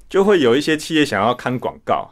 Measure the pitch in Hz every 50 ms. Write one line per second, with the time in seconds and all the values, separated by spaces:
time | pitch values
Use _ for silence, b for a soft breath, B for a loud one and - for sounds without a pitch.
0 | - - - 185 196 202 208 175 139 117 117 143 147 - 156 151 156 - 165 156
1 | 147 - 110 98 98 113 120 - - 131 127 123 - 90 71 - _ - 104 73
2 | - -